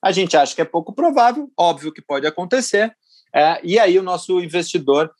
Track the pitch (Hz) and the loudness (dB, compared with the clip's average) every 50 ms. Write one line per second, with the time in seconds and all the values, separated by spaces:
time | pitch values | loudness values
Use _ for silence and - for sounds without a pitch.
0 | - 185 196 185 190 170 - 156 143 139 - - 165 160 - 170 165 - 208 - | 0 0 0 0 -2 2 2 2 2 2 0 -6 -6 -4 -4 -6 -6 -6 -6 -2
1 | 302 339 277 277 233 240 247 302 285 262 _ - 175 170 160 139 143 156 156 - | -2 0 2 4 2 2 2 -2 -8 -10 _ 0 0 0 0 -2 -8 -12 -12 -14
2 | - _ 143 139 139 156 156 - 180 180 247 262 240 - - 202 214 226 _ _ | -10 _ -6 -4 -4 -4 -4 -4 -4 -2 -2 -2 -2 0 0 0 -2 -2 _ _
3 | _ _ _ _ _ _ _ - 147 156 165 - - 165 185 226 220 185 175 190 | _ _ _ _ _ _ _ 2 2 2 2 -2 -4 -2 2 2 4 4 4 2
4 | 190 180 180 170 - - 185 180 175 160 151 180 170 - - 175 147 135 139 143 | 2 0 -6 -6 -4 -2 -2 -2 -2 -2 -4 -4 -4 -2 -4 -4 0 2 2 2
5 | 156 160 _ | 2 -2 _